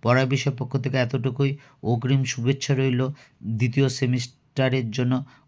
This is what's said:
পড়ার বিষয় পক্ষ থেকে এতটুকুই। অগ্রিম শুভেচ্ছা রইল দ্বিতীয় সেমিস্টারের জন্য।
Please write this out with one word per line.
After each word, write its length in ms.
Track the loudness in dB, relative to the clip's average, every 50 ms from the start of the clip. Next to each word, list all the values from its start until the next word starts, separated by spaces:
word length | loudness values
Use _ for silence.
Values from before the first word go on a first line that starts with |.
| 2
পড়ার 240 | 4 4 4 4
বিষয় 280 | 2 0 0 0 -2 -2
পক্ষ 200 | -2 -6 -4 -4
থেকে 200 | -2 -2 0 0
এতটুকুই। 600 | 0 0 0 0 -2 -2 -2 0 0 0 0 0 -4 -10 -20 -20 _ -2
অগ্রিম 420 | -2 -2 0 2 2 2 2 2
শুভেচ্ছা 500 | 0 -4 -2 0 0 0 0 0 -2 0
রইল 340 | 2 2 2 2 2 0 -2 -4 -8 -16 _ _ _ -8
দ্বিতীয় 460 | -6 -2 0 0 0 2 2 2 2
সেমিস্টারের 1000 | 2 0 0 0 0 0 -2 -6 _ _ _ _ _ 0 0 2 2 0 -2 -2
জন্য। 340 | -2 -2 0 0 0 0 -2 -6 -16 -20 _